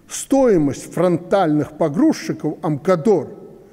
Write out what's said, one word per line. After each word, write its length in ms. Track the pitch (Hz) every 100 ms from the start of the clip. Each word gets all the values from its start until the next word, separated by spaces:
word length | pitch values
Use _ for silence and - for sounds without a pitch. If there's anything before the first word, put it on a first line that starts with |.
| -
стоимость 840 | - - 269 262 190 143 131 -
фронтальных 840 | - 180 170 175 202 175 151 139 -
погрузчиков 800 | - 143 311 - - 160 151 160
«Амкадор» 760 | 180 151 - 185 151 190 120 - - - -